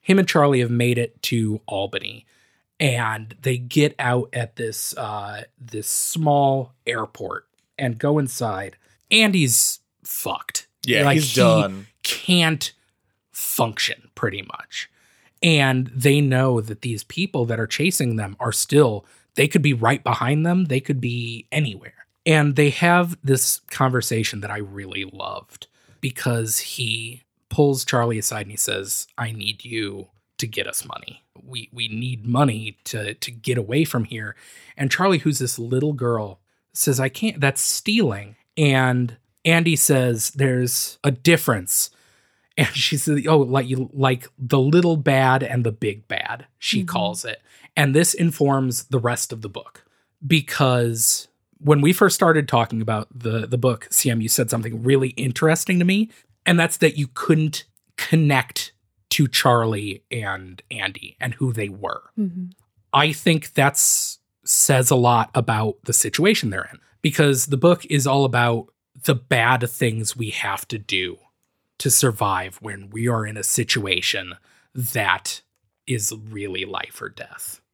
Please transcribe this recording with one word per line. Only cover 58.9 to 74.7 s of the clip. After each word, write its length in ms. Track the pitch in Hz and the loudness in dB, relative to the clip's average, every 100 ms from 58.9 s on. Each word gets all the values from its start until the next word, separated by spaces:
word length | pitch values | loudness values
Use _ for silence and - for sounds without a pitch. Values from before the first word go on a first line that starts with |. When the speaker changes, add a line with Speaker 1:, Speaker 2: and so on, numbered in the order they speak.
| _ _ | _ _
Speaker 1:
to 160 | - 139 | 2 2
Charlie 760 | - 139 120 113 107 104 98 _ | 4 4 4 2 -2 -6 -10 _
and 500 | 120 101 95 92 90 - | -8 -6 -8 -10 -20 -14
Andy 460 | 107 98 98 98 _ | -8 -8 -8 -18 _
and 140 | 127 | -8
who 180 | 117 135 | -2 -4
they 160 | 110 101 | -2 -6
were. 320 | 98 98 - - - | -6 -8 -8 -10 -4
Speaker 3:
Mm-hmm. 280 | 196 175 180 - _ _ _ | -4 -4 -12 -14 _ _ _
Speaker 1:
I 200 | 135 156 | 2 2
think 420 | 147 - 160 - | 2 2 2 0
that's, 640 | - 139 - - - - - _ _ | 2 2 2 0 0 -2 -10 _ _
says 460 | - - - 135 123 | -2 0 4 4 4
a 60 | 131 | 4
lot 340 | 120 117 110 | 4 4 2
about 420 | - 117 110 110 - | -2 0 0 -2 -4
the 80 | - | -2
situation 560 | - 110 - 180 220 120 | -2 0 0 2 2 -2
they're 180 | 92 - | -6 -10
in, 80 | - _ _ | -16 _ _
because 460 | 156 147 147 135 139 | -4 2 2 2 0
the 100 | 139 | 4
book 300 | 170 175 - | 4 4 2
is 200 | 147 131 | 0 2
all 180 | 139 139 | 2 2
about 400 | 120 120 117 - _ _ - | 2 2 0 -6 _ _ -8
the 100 | - | 0
bad 540 | 131 - 127 117 127 120 | 0 2 2 4 2 0
things 440 | - 123 110 110 123 | -2 -2 -2 -6 -6
we 140 | 110 | -8
have 380 | - 101 98 - | -6 -6 -8 -8
to 80 | 110 | -10
do 380 | 101 95 87 90 _ _ _ _ _ _ | -4 -2 -2 -8 _ _ _ _ _ _
to 120 | 139 | 0
survive 640 | 117 135 104 104 92 92 - | 2 2 0 -2 -2 -6 -14
when 300 | 107 98 98 | -16 -16 -14
we 180 | 110 117 | -4 -2
are 160 | 117 107 | -2 -4
in 100 | 107 | -6
a 40 | |
situation 920 | 98 - 110 - 101 90 - 107 92 87 _ _ _ | -4 -2 0 -2 0 -2 -2 -4 -8 -16 _ _ _